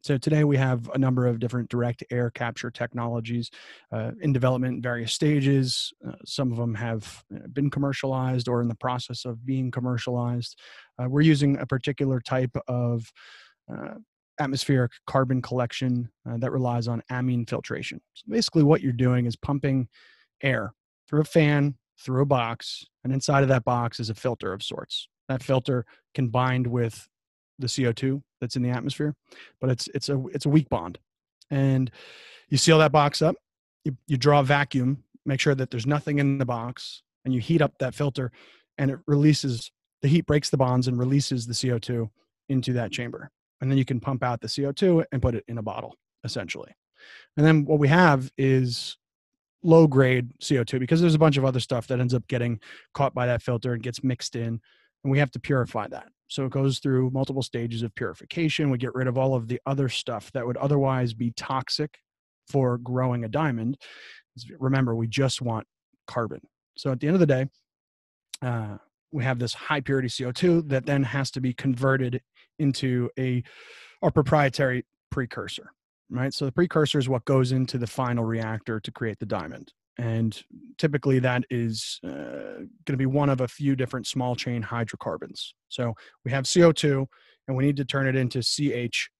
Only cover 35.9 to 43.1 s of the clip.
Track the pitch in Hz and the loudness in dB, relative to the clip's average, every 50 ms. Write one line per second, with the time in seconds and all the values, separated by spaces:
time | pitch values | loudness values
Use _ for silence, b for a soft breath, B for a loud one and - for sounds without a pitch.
35.9 | 147 147 147 160 147 143 139 139 139 139 131 123 120 117 113 120 127 - - - | 0 0 0 -2 0 2 2 2 2 0 0 -2 -2 -4 -6 -8 -10 -12 -14 -16
36.9 | - - _ _ _ _ _ 131 131 123 113 - 165 160 147 143 _ _ 131 127 | -16 -18 _ _ _ _ _ -2 -2 -2 0 2 4 4 4 2 _ _ -6 -6
37.9 | - - 147 143 123 - 131 120 b b b b b b b b _ - 143 135 | -2 -2 -2 -2 -2 -2 -6 -6 b b b b b b b b _ -2 0 0
38.9 | 135 127 - - 147 143 147 151 147 - - 135 123 110 - - _ _ _ _ | 0 -2 0 2 2 6 6 6 6 4 2 -4 -4 -4 -6 -12 _ _ _ _
39.9 | _ _ - 139 151 170 - - 147 151 143 - - 135 135 127 127 127 123 127 | _ _ 2 4 4 4 4 4 2 2 2 2 2 2 4 4 4 2 2 2
40.9 | 127 120 123 127 139 143 135 - 135 123 113 120 117 - - 127 123 113 - - | 0 0 0 2 2 2 2 0 -2 -4 -4 -4 -6 -2 0 0 -2 -2 -2 -4
41.9 | 123 117 113 110 _ _ _ _ _ _ _ _ 139 131 120 - 123 123 117 98 | -2 -2 -2 -4 _ _ _ _ _ _ _ _ -2 0 0 0 0 0 -2 -4
42.9 | - - 123 120 | -6 -8 -8 -8